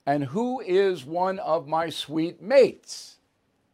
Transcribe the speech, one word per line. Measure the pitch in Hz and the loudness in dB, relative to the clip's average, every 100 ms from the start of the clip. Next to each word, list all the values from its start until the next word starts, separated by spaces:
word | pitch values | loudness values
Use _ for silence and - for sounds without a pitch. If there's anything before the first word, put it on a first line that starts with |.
| - | -2
and | 147 | -2
who | 135 180 247 254 | -2 -4 -4 -4
is | 185 185 196 175 | 0 2 2 0
one | 127 170 190 190 | -6 -4 -2 -2
of | 151 165 143 | -2 -2 0
my | 156 165 | -2 -2
suite | - - 156 170 - | -6 -6 -4 -4 -6
mates? | 185 277 220 - - - - - _ _ _ _ _ | 4 6 6 4 -14 -18 -18 -20 _ _ _ _ _